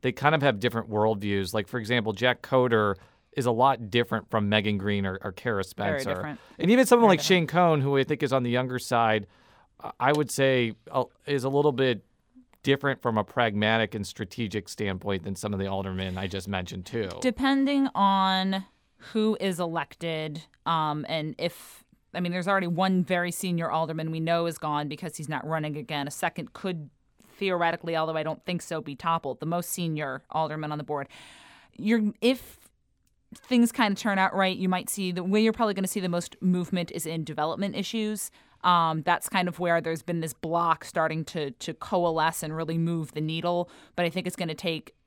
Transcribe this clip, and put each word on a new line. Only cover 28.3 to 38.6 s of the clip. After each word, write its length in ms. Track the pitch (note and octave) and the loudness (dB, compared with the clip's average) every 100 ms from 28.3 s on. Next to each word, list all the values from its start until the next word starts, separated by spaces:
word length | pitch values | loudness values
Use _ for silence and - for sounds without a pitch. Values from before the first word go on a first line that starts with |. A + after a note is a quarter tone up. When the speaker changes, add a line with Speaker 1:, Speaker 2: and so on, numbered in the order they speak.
| D#3 - | -6 -4
Speaker 2:
think 180 | F3 | -6
so, 180 | - D#3+ | -4 -8
be 140 | D3+ C#3 | -8 -4
toppled, 440 | E3+ E3 C#3 - | 0 0 0 -6
the 60 | D#3 | -4
most 240 | F3 F3 | -4 -4
senior 540 | - E3+ D3+ C#3+ C3 _ | -4 -2 -2 -4 -8 _
alderman 400 | D#3 D#3 D#3 D3+ | -4 -2 -4 -6
on 80 | D3+ | -6
the 40 | |
board. 240 | D3 D3 C#3 - - - - - _ - | -4 -6 -6 -14 -20 -20 -20 -20 _ -6
You're, 340 | G#3 A3+ G#3 - | 2 2 2 2
if 400 | A#3 B3+ - - _ _ _ _ _ _ _ - | 2 2 -4 -20 _ _ _ _ _ _ _ -20
things 360 | - B3 A#3 | 0 4 4
kind 220 | - A3 | 4 0
of 60 | G3 | 2
turn 180 | A3 G3 | 0 2
out 180 | F#3+ F#3+ | 2 2
right, 220 | F#3+ F#3 | 0 2
you 100 | F#3 | 0
might 220 | F#3 - | 0 -2
see 220 | - F#3 | -6 -4
the, 120 | F3 | -4
where 160 | F3+ G#3 | 0 4
you're 140 | A3 | 4
probably 220 | A3 A3+ G3 | 2 0 0
gonna 120 | F#3+ | -2
see 120 | G#3+ | -2
the 100 | F#3 | -2
most 260 | F3 E3+ - | -2 -4 -2
movement 500 | F#3+ F3+ F3 F#3 E3+ | 0 2 0 -2 -4
is 140 | - D#3 | -6 -6
in 180 | E3 | -6
development 520 | D#3 D3+ D3+ - G3 - | -6 -2 -2 -2 -4 -4
issues. 560 | G3+ A3+ G#3+ G#3+ - _ _ _ | -4 -4 -4 -4 -10 _ _ _